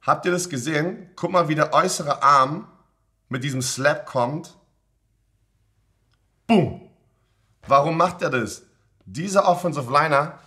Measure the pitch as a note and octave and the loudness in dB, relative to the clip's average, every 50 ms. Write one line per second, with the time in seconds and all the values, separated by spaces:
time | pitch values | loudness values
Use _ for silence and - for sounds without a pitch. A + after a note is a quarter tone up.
0 | _ - D3+ D3+ - F3+ F3 F3+ F3 F3+ D3 C3 A#2 D3+ D#3+ D3 D#3 F3 G3 - | _ -2 -2 -2 0 -2 -2 -2 -4 -6 -8 -8 -6 -4 -2 -2 -2 -2 -6 -8
1 | - - _ - - E3+ F3+ F3+ E3+ D3+ D3+ D3 D#3 D#3 - D3 E3 F#3 F3+ - | -16 -20 _ -8 -8 -2 0 0 0 0 0 0 0 2 2 2 2 2 -2 -4
2 | E3 C#3+ C#3 - - C#3 C#3+ C#3 C3 C#3 D3+ F3+ G#3+ - _ _ _ _ _ _ | -4 -4 -4 2 4 4 6 6 4 2 0 -8 -10 -14 _ _ _ _ _ _
3 | _ _ _ _ _ _ B2+ C3+ B2 C#3+ C3 C3 B2 - - - C3 C#3+ D3+ D3 | _ _ _ _ _ _ -8 -6 -6 -4 -4 -4 -4 -6 -6 0 0 0 0 0
4 | - - - C3 A#2+ B2 D3 D#3+ F3+ - - _ _ _ _ _ _ _ _ _ | -6 -6 -2 -2 -2 -2 -4 -8 -12 -14 -20 _ _ _ _ _ _ _ _ _
5 | _ _ _ _ _ _ _ _ _ _ _ _ _ _ _ _ _ _ _ _ | _ _ _ _ _ _ _ _ _ _ _ _ _ _ _ _ _ _ _ _
6 | _ _ _ _ _ _ _ _ _ _ A#3 G3+ D3+ G#2+ E2+ - - - _ _ | _ _ _ _ _ _ _ _ _ _ 4 4 4 2 -4 -10 -16 -20 _ _
7 | _ _ _ _ _ _ _ _ _ _ _ _ _ - C#3 C#3 C#3+ D#3+ D#3+ D#3+ | _ _ _ _ _ _ _ _ _ _ _ _ _ 4 4 4 4 4 2 2
8 | E3+ F#3 F3 - - C3 C3 B2 A2+ G#2 - - _ _ _ _ _ _ _ _ | 0 0 0 -4 -6 -2 -2 -2 -2 -4 -8 -12 _ _ _ _ _ _ _ _
9 | _ - F#2+ B2 E3+ G3+ F#3+ G3 F#3+ F#3+ F3 - - F3 D3 D3 C3+ A#2 C3 C#3+ | _ -16 -10 -8 -8 0 2 2 4 4 2 2 0 -4 -4 -4 -6 0 2 2
10 | D3+ D#3+ D3 C#3 D3 D#3+ - - _ | 2 4 2 2 0 0 -6 -16 _